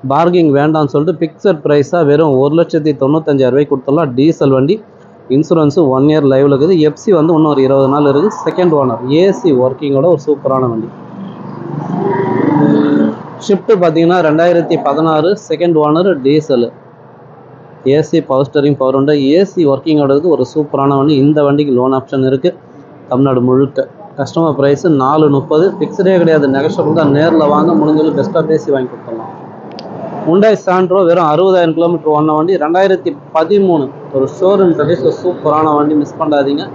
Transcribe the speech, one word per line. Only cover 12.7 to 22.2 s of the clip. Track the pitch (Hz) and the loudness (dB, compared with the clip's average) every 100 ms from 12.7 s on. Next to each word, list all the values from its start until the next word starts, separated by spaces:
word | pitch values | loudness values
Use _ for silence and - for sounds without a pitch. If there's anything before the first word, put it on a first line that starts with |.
| 294 147 - 220 - - - - | 2 2 0 0 -4 -14 -16 -2
Swift | 196 - 208 | -2 0 2
பார்த்தீங்கன்னா | 175 160 165 180 156 | 2 2 2 2 2
ரெண்டாயிரத்தி | 156 170 170 160 160 147 | 2 2 2 0 -2 -2
பதினாறு | 143 160 156 160 208 - | 0 0 0 0 -4 -6
செகண்ட் | 156 175 160 151 | -4 0 2 2
ஓனர் | 156 190 156 127 | 2 0 0 2
டீசல், | 151 151 131 117 - - - - - - - - - - - 131 143 | 0 0 -2 -2 -6 -20 -20 -20 -20 -20 -20 -20 -20 -20 -6 0 0
ஏ | 156 | 2
சி | 170 147 | -2 0
பவர் | 131 139 | -2 0
ஸ்டீரிங், | 147 139 135 | 0 0 0
பவர் | 131 135 | 0 0
விண்டோ, | 139 151 135 | 0 0 2
ஏ | 160 190 | 2 0
சி | - 151 | 0 0
ஒர்க்கிங்கோட | 135 160 151 143 139 | 0 0 0 2 0
இருக்குது. | 175 139 | 0 0
ஒரு | 127 | -2
சூப்பரான | 156 147 135 139 139 | -4 -4 -2 0 0
வண்டி. | 139 147 143 | 0 2 2
இந்த | 151 143 | 2 2
வண்டிக்கு | 143 147 123 | 0 0 0
லோன் | 127 135 | 0 -2
ஆப்ஷன் | 131 139 | -4 -4